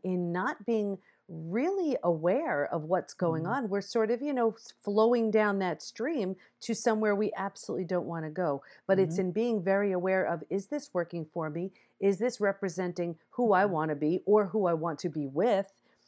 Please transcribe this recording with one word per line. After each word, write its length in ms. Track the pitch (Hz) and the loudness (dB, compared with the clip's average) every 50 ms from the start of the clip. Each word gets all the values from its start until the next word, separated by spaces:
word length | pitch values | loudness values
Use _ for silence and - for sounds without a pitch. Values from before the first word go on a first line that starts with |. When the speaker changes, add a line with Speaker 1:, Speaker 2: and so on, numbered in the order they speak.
| - | -4
Speaker 1:
in 260 | 185 185 180 175 175 | -2 -2 -2 -2 -2
not 340 | 170 175 254 262 294 - 202 | -2 -2 -2 -2 -4 -4 -2
being 340 | - 233 220 208 202 196 190 _ _ _ _ _ - 170 | -2 0 0 0 -2 -4 -6 _ _ _ _ _ -14 -12
really 600 | 160 160 165 180 233 269 349 403 403 359 311 254 - - | -10 -8 -4 -2 0 0 0 0 0 0 0 0 0 2
aware 640 | 175 170 156 156 175 196 269 339 285 175 143 143 - - | 0 0 2 2 0 2 2 0 -2 -2 -2 -2 -2 -2
of 100 | 170 151 | -4 -2
what's 300 | 156 180 180 - - - | 0 -2 -2 -2 -4 -6
going 300 | - 185 170 165 160 165 | -2 -2 0 0 0 -2
Speaker 2:
Mm-hmm. 100 | 175 226 | -2 -2
Speaker 1:
on, 160 | 277 254 202 | -2 -2 -2
we're 100 | 190 202 | -2 -4
sort 320 | 190 - - 233 220 208 | -4 -2 -2 0 0 0
of, 100 | 240 233 | 0 -2
you 120 | 269 294 285 | -2 -2 0
know, 200 | 254 233 226 214 - - - - _ - | 2 2 0 0 -2 -14 -20 -20 _ -6
flowing 480 | 208 202 208 220 233 247 240 226 220 | -2 2 4 4 4 4 4 2 4
down 280 | 196 220 214 208 196 196 | 4 4 4 4 2 0
that 220 | 190 180 202 - | 0 -2 -2 -4
stream 540 | - - - - 220 294 339 277 202 185 185 - - _ _ - | -8 -14 -8 -6 -4 -2 -2 -2 -2 -4 -4 -8 -12 _ _ -14
to 140 | - - 233 | -6 -6 -4
somewhere 420 | 220 - 240 220 214 214 214 202 | 0 0 0 2 2 2 2 2
we 160 | 196 214 208 - - | 2 0 -2 -2 -4
absolutely 480 | 190 196 - - - - 196 - 185 | -6 -8 -8 -10 -10 -8 -6 -6 -4
don't 200 | 165 185 175 160 | -2 -2 -2 -2
wanna 240 | 123 - 165 156 156 | -4 -6 -6 -6 -6
go. 320 | 151 180 185 160 139 139 - - - - _ | -4 -2 0 0 0 -2 -4 -12 -20 -8 _
But 140 | - 196 190 | 2 4 4
it's 160 | 190 160 165 | 4 2 2
Speaker 2:
Mm-hmm. 120 | 185 185 180 | -2 -2 0
Speaker 1:
in 40 | |
being 320 | 165 208 233 240 226 208 170 | 0 0 0 0 0 0 0
very 300 | 196 190 196 208 202 185 | 2 2 2 2 2 0
aware 320 | 180 175 190 190 190 175 | 0 0 2 2 2 2
of, 180 | 113 170 160 190 - | 0 -2 -4 -4 -4
"Is 180 | 175 196 196 - | -4 -4 -4 -4
this 220 | 294 294 285 - - | -6 -6 -6 -4 -4
working 320 | 180 170 175 - 170 156 156 - | -4 -4 -2 -4 -8 -8 -6 -6
for 160 | 175 160 156 | -6 -6 -4
me? 220 | 151 170 180 190 - _ _ _ _ - | -4 -6 -6 -8 -8 _ _ _ _ 0
Is 160 | 196 202 196 170 | 2 2 2 2
this 240 | 220 247 247 - | 0 -2 0 0
representing 760 | 208 202 196 - - 190 156 175 185 180 175 180 175 175 165 - _ _ | 0 0 0 0 -4 -6 -4 -2 -4 -4 -2 -4 -4 -4 -4 -8 _ _
who 240 | - - 247 226 196 | -4 0 2 4 6
I 100 | 180 196 | 6 4
Speaker 2:
Mm-hmm. 80 | 208 | 4
Speaker 1:
wanna 240 | 180 156 156 156 151 | 2 0 0 0 0
be 260 | 143 151 151 175 - - | 0 0 0 0 0 2
or 220 | - 208 214 208 185 | 4 4 4 4 4
who 180 | 156 220 202 | 0 0 2
I 80 | 175 170 | 2 2
want 260 | 160 156 170 151 - | 0 0 -4 -4 -4
to 100 | - 175 | -6 -6
be 160 | 139 156 147 | -4 -4 -6
with?" 460 | 135 135 147 196 247 220 190 196 - _ _ _ _ _ _ _ | -4 -2 0 2 2 2 2 0 -4 _ _ _ _ _ _ _